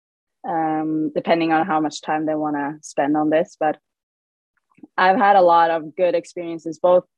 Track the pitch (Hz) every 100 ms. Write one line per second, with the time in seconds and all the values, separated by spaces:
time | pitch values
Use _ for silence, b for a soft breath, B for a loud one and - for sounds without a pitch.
0 | _ _ _ _ 226 165 160 156 156 156
1 | 156 175 180 170 165 160 160 156 151 -
2 | - 156 156 156 151 147 143 156 - -
3 | 143 151 151 156 175 - 156 - _ _
4 | _ _ _ _ _ _ _ _ - -
5 | 185 190 202 202 175 170 170 165 156 185
6 | 180 170 - 180 170 165 165 156 180 180
7 | -